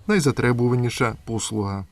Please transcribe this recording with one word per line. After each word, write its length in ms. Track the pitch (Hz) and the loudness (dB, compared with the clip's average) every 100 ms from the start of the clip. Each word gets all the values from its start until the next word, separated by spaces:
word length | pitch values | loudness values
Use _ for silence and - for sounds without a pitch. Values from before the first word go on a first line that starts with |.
| - | 0
найзатребуваніша 1080 | 208 139 120 123 120 123 123 120 - 123 110 | 2 2 2 2 2 2 2 0 0 -2 -2
послуга. 600 | - 113 - 107 101 98 95 | -6 -6 -4 -4 -4 -6 -10